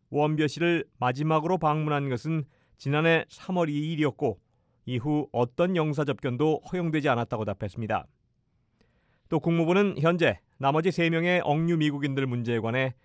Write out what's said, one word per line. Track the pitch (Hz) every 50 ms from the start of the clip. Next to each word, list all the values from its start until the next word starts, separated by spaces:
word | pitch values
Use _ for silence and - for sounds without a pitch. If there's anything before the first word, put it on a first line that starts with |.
| _ -
원비어 | - 143 147 151 156 151 156 147
씨를 | - 151 165 170 170 165 - _ _ -
마지막으로 | 123 123 127 135 151 156 160 156 151 165 185 -
방문한 | 160 156 151 156 156 151 151 143 143 139
것은 | 127 117 - 156 160 160 143 - _ _ _ _ _ -
지난해 | - 135 139 151 160 165 165 160 - -
삼월 | - - - - 185 180 170 147
이 | 147 147 151 156 165
일이었고 | 147 151 143 120 - 151 127 107 - _ _ _ _ _ _ _ _ - -
이후 | 127 123 110 151 151 151 147 -
어떤 | - 117 120 120 - - 175 180 190
영사 | 175 156 156 147 147 151
접견도 | 139 131 - - 139 123 123 147 156 156 - - -
허용되지 | - 180 170 165 156 156 139 156
않았다고 | - - 117 - - 110 110
답했습니다. | 104 101 - - 101 - - 113 104 110 92 71 - _ _ _ _ _ _ _ _ _ _ _ _ _ _ _ _ _ _ _ _ _ _ _ -
또 | - 156
국무부는 | - 170 165 165 165 160 180 190 208 202 - -
현재 | 143 165 175 175 170 139 101 - _ _ _ -
나머지 | 131 135 139 156 165 190
세 | 165 - 170 165
명의 | 165 165 170 175 180 180 -
억류 | - 143 156 160 170 175 160
미국인들 | 156 151 143 143 139 147 135 135 135
문제에 | 131 123 120 117 117 117 113
관해 | 104 113 117 127 131 131 123 _ _